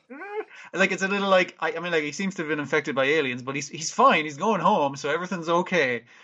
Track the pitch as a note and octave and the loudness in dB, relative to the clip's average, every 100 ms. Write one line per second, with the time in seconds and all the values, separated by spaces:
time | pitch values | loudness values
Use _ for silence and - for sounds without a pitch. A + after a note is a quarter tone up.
0 | - C#4 G4 G#4 - - - E3+ F#3+ F3+ | -20 -16 -10 -10 -10 -14 -6 0 0 0
1 | F#3+ G3+ G3 F#3 F3+ - D#3+ D#3+ F3 E3 | -2 0 4 4 2 -2 -4 -4 -2 -2
2 | D3 C#3+ F#3+ F3+ D3+ D3+ C#3+ D#3 C#3+ C3+ | -2 -4 -4 -4 -4 -2 0 -2 0 0
3 | C3+ D#3+ C3+ B2 B2+ C#3 C#3+ D#3 D#3+ - | 2 2 0 -4 -6 -8 -8 -8 -6 4
4 | C4 F3 D3+ C#3 G#3 G3 F3 G3+ C#3 C#3 | 6 6 0 -2 0 2 2 4 2 -2
5 | D3 E3 F3+ F#3 D#3+ E3+ F3 F3+ C3 A#2 | -2 -2 -4 -6 0 0 2 2 2 0
6 | A#2+ - | -8 -20